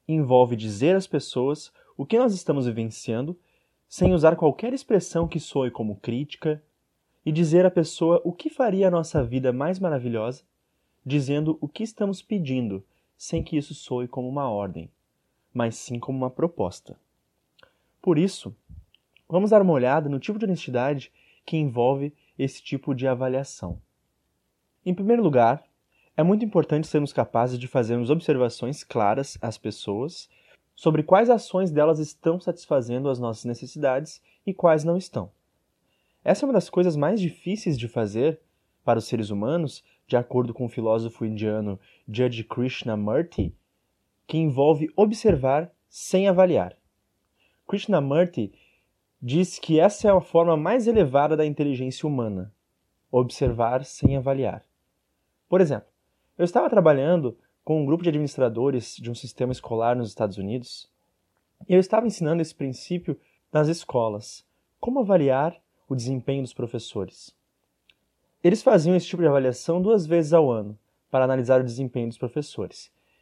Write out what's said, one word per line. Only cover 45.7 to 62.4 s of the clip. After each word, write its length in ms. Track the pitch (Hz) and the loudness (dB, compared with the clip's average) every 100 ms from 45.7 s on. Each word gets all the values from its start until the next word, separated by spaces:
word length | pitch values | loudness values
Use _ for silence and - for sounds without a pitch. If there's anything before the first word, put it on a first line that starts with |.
| _ _ | _ _
sem 380 | - - 185 196 | -20 -2 0 4
avaliar. 500 | 180 185 127 90 - _ _ _ _ _ _ _ _ - | 4 4 4 -2 -8 _ _ _ _ _ _ _ _ -6
Krishnamurti 840 | 202 - 175 139 151 180 127 101 - _ _ _ _ _ _ | -4 0 0 2 2 2 -2 -6 -8 _ _ _ _ _ _
diz 380 | 120 156 180 - | -2 0 0 -4
que 220 | - 156 | 0 4
essa 300 | 196 - 208 | 4 4 2
é 20 | |
a 100 | 190 | 4
forma 340 | - 165 170 156 | 4 2 4 2
mais 300 | 165 247 220 | 2 0 2
elevada 500 | 220 143 139 151 156 | 2 4 2 2 2
da 80 | |
inteligência 640 | 151 147 147 123 131 - 156 | 0 -2 -2 -2 -4 -6 -4
humana, 460 | 135 110 95 98 - _ _ _ _ _ | -2 -2 -4 -8 -16 _ _ _ _ _
observar 720 | 127 120 - 127 117 117 127 | 0 0 0 -2 0 0 -2
sem 320 | 143 - 139 135 | -4 0 0 2
avaliar. 480 | 131 135 110 - - _ _ _ _ _ _ _ _ | -2 -2 -4 -6 -14 _ _ _ _ _ _ _ _
Por 100 | 185 | 2
exemplo, 280 | 165 113 - _ _ _ _ - | 4 0 -8 _ _ _ _ -2
eu 80 | 175 | 0
estava 240 | - 320 | 2 4
trabalhando 640 | 202 160 139 147 175 127 - _ _ | 6 6 6 4 2 0 -6 _ _
com 180 | - 156 | -4 -2
um 40 | 135 | 2
grupo 180 | 165 | 0
de 60 | 170 | 0
administradores 840 | 151 147 - 123 113 135 127 - - | 0 -2 0 0 0 0 -2 -4 -10
de 140 | 117 | -10
um 60 | - | -10
sistema 360 | 120 - 127 | -12 -4 -4
escolar 440 | 123 - 113 117 123 | -4 -6 -2 0 0
nos 140 | 110 | -4
Estados 280 | - 107 98 | -4 -4 -4
Unidos 500 | 98 123 - - - _ _ _ _ _ _ _ - | -6 -6 -10 -18 -20 _ _ _ _ _ _ _ 2
e 60 | |
eu 60 | 185 | 2
estava 260 | 185 220 233 | 4 2 0
ensinando 380 | - 151 170 | -2 -2 0